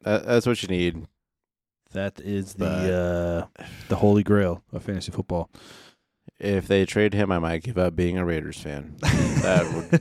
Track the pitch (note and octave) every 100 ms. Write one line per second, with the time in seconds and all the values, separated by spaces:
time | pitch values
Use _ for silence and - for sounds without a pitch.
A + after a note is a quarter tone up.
0 | - G#2 - A#2+ A#2+ A#2 F#2 F#2 F2 E2
1 | E2 _ _ _ _ _ _ _ _ -
2 | G2 - G2+ G2+ F#2+ F#2+ F#2+ F#2 F#2 F2+
3 | F2 F2 F2 E2+ - - - - - A2
4 | G#2 G#2 G2+ G#2 F#2+ E2+ - - - F#2+
5 | - - F#2 F2 - - - - - _
6 | _ _ - _ G2 G2 F2+ G2 F#2+ G#2
7 | G#2 G#2 G2 F2+ E2 E2 C3 A2+ F2+ E2
8 | F2 F#2 F2 D#2+ D2+ D2+ - C#2+ D2 -
9 | - - - - F#2+ F#2 E2 E2 - E3